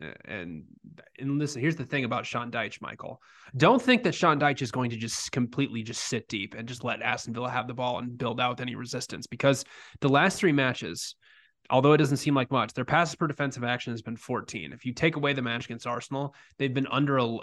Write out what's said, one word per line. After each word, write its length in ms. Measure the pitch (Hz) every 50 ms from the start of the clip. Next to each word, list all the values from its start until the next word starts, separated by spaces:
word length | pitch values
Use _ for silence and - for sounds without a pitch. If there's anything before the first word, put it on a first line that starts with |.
| - 76 - - -
And, 380 | - 87 101 87 87 85 78 - - 50 - - - - - - - _ -
and 220 | 131 139 143 143
listen, 220 | 151 139 147 127
here's 160 | 123 160 160 160
the 80 | 131
thing 180 | - - 143 127
about 220 | 113 120 117 -
Sean 260 | - - 120 120 120
Dyche, 300 | 117 117 110 104 - -
Michael. 400 | - 64 107 - - - - - _ _ - - - - -
Don't 260 | 131 143 185 247 262
think 220 | 247 254 254 233 240
that 100 | 175 -
Sean 260 | - 185 170 151 143
Dyche 220 | 151 147 143 -
is 100 | 139 113
going 180 | - 127 127 120
to 80 | 117 110
just 340 | 113 113 - - - -
completely 520 | - 135 123 113 - 139 139 135 110 117 107
just 200 | 113 110 - -
sit 240 | - - 113 - -
deep 260 | - 104 98 107 -
and 140 | 110 113 117
just 160 | 127 - -
let 180 | 120 107 107
Aston 320 | 110 120 120 123 - - 113
Villa 160 | 113 123 123
have 180 | 123 127 127 123
the 60 | 120
ball 260 | 123 127 123 123 -
and 180 | 120 123 120 120
build 220 | 123 117 113 123
out 200 | 123 123 123 -
any 160 | 127 123 120
resistance, 500 | 104 123 123 - 131 - - 113 - 123
because 380 | - - - - 139 139 117 - - - - - - - -
the 80 | - 139
last 280 | 135 143 165 190 185 -
three 140 | - 185
matches, 640 | 147 143 135 127 120 - - 82 87 113 - - - - _ - - - _ _ _ _ _ -
although 240 | - 131 131 143 151
it 40 | 151
doesn't 200 | 156 135 143 127
seem 180 | - 151 143
like 160 | 135 127 -
much, 220 | 139 127 110 107 -
their 100 | - 127
passes 320 | - 147 160 170 160 -
per 120 | - 180 151
defensive 360 | 139 - 143 139 123 123 120
action 300 | 120 123 120 - 131 117
has 80 | 117
been 160 | - 113 117 110
fourteen. 560 | - - 127 110 92 - - 110 80 71 69
If 120 | - -
you 80 | 127 123
take 220 | - - 165 156
away 160 | 151 143 143
the 100 | 143 135
match 240 | 123 120 117 120 117
against 220 | - 117 113 - 123
Arsenal, 480 | 120 120 - - 139 135 143 143 - - - _ _ -
they've 160 | 139 139 127
been 140 | 135 135 -
under 300 | - 135 147 143 139 131
a, 200 | 123 117 113 110